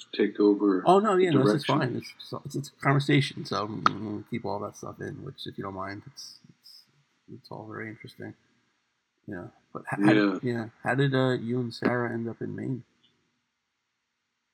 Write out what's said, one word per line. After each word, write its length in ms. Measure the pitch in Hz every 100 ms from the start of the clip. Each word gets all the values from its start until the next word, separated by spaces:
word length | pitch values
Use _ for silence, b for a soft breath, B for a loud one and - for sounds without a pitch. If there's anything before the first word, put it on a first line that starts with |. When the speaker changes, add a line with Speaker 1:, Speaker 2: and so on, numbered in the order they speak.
| -
Speaker 1:
take 260 | - 101 -
over 440 | 104 98 101 92
Speaker 2:
Oh, 140 | 85 196
no, 180 | 214 185
yeah, 140 | 190
Speaker 1:
the 80 | 233
Speaker 2:
no, 60 |
this 100 | -
is 100 | 143
Speaker 1:
direction. 140 | - 143
Speaker 2:
fine. 180 | 123 117
It's, 380 | - - - -
it's, 100 | 143
it's 140 | 160 -
a 40 | -
conversation, 640 | 143 139 143 143 139 - 165
so 180 | 98
I'm, 180 | 104 107 -
I'm 180 | 101
gonna 200 | 107 104 -
keep 140 | 113
all 140 | 98 101
that 160 | 101 -
stuff 240 | 107 -
in, 240 | 101 95
which, 220 | 98 - -
if 100 | -
you 80 |
don't 100 | 98
mind, 280 | 95 98 101 135
it's, 320 | - - - _
it's, 320 | _ _ - _ _ _ _ -
it's 180 | 120 -
all 160 | 104 107
very 220 | 107 110
interesting. 460 | 107 117 - 107 - _ _ _ _ _ _ _ _ -
Yeah. 220 | 90 - _ _
But 100 | - -
h-, 60 | -
how 80 | 101
did 300 | 107 101 92
Speaker 1:
Yeah. 100 | 123
Speaker 2:
yeah, 160 | 117 113 _
how 120 | 110
did, 200 | 131 139
uh, 180 | 131 131
you 280 | 123 117 123
and 140 | 120
Sarah 380 | - - 123 117
end 160 | 117 113
up 120 | 107
in 140 | 107 104
Maine? 280 | 123 123 - _ _ _ _ _ _ _ _ _ _ _ _ _ _ _ _